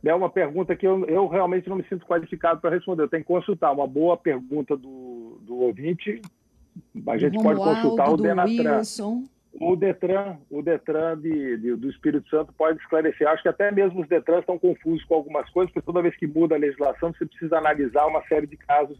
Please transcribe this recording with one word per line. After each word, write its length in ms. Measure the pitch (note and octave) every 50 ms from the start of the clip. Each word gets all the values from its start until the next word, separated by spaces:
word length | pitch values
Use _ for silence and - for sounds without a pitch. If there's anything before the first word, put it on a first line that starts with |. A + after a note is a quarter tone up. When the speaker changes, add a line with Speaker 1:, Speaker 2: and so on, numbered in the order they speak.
| -
Speaker 1:
é 80 | D3 E3
uma 160 | F3+ F#3 E3+
pergunta 440 | - F#3+ F3 C#3+ D3 F3+ F#3 D#3 F3+
que 120 | - -
eu, 180 | F#3+ F#3+ F#3+ F#3
eu 240 | E3 D#3+ F#3 G3+ F3+
realmente 400 | - G3 F#3 F3 F3+ F#3 F3 F#3
não 80 | G3
me 80 | F#3+ E3+
sinto 200 | - G3 F3 -
qualificado 560 | - F3 F3 E3 - - D#3+ - E3+ E3 D#3+
pra 100 | - E3+
responder. 320 | E3 F3+ F3 - F3+ E3 D3+
Eu 60 | C#3
tenho 140 | - D#3+ D3+
que 60 | -
consultar. 420 | E3+ F3+ - - G3 E3 - D3+ C#3
Uma 140 | C#3+ C#3+
boa 300 | C3+ C3 C#3+ D#3+ F3 E3+
pergunta 600 | E3+ - E3+ C#3+ B2 B2+ B2+ C#3 D3+ C#3 - D3+
do, 640 | C3+ B2+ C3+ C3+ C3 B2+ B2 B2 A#2 A#2 A2+ - - -
do 140 | G#2+ B2
ouvinte. 640 | B2 B2+ B2 G#2+ F#2+ C3+ D#3+ F3+ E3 - G#3 G#3 A#2 - - _ _ _ _ _ _ _ _ - - - _ - - -
A 60 | - A#2
Speaker 2:
Do 60 | A2+
Speaker 1:
gente 160 | - - -
pode 240 | A3 A3 - - -
Speaker 2:
Romualdo, 220 | G3 - G#3+ -
Speaker 1:
consultar 300 | - - - A3+ - -
o 60 | -
Speaker 2:
do 80 | - G#3+
Speaker 1:
denatran. 540 | G#3 G3 F#3 F3+ G#3 A#3 A#3 A#3 - - G#3+
Speaker 2:
Wilson. 460 | A3 G#3+ - - G#3 G#3 A3+ B3 C4 - _ _ _ _ - -
Speaker 1:
O 140 | D#3+ E3+ F#3
detran, 640 | E3+ G3 F#3+ F3+ - - F3 F#3+ G3 G3+ G3+ F3 D3 C#3 -
o 140 | - C#3+ D3
detran 560 | D#3+ E3 C#3+ - - D#3 D#3 D#3+ E3 E3 D#3
de, 380 | D3 E3 D#3+ D3+ C#3 C3 A#2+
de, 180 | A2 A2 A#2+ A#2+
do 160 | A2+ A#2+ C#3
Espírito 380 | B2+ - - D3+ D3 D3 - -
Santo 240 | - D3+ D#3 - -
pode 260 | - D#3 D#3 D#3+ D#3
esclarecer. 480 | - - - D#3+ D#3+ D#3+ - - D3+
Acho 160 | D3 D#3+ D3+ -
que 60 | F3
até 240 | D#3+ - G3 G#3 G3+
mesmo 300 | G3 G3+ F#3+ F3 F#3 E3
os 60 | C#3+
detrans 320 | F3 D#3+ - - E3 F3
estão 160 | E3+ - F3+
confusos 480 | E3+ - F3+ E3+ - - D#3+ E3 D#3 -
com 100 | - E3+
algumas 340 | D#3 C#3+ D3 D#3 D3+ C3 -
coisas, 220 | - F3 F#3 F3+ -
porque 120 | F3 -
toda 180 | - E3+ F3 E3+
vez 140 | F3 D#3+
que 120 | - - D3+
muda 260 | D3 D#3+ E3+ D#3+ D#3
a 40 | D3
legislação, 540 | D3 D3 C#3 - - C3+ B2+ - - E3+ E3
você 140 | - E3+
precisa 320 | D#3 - - E3+ D#3 D#3+ D#3+
analisar 480 | D#3 D3+ D3+ D3 C#3+ B2 A2 D3 D3+
uma 160 | D#3 D#3+ D3+ - -
série 180 | D#3+ D3+ D3+
de 100 | D3 D3
casos 400 | - - - C#3+ D3 D3 C#3 D3 C#3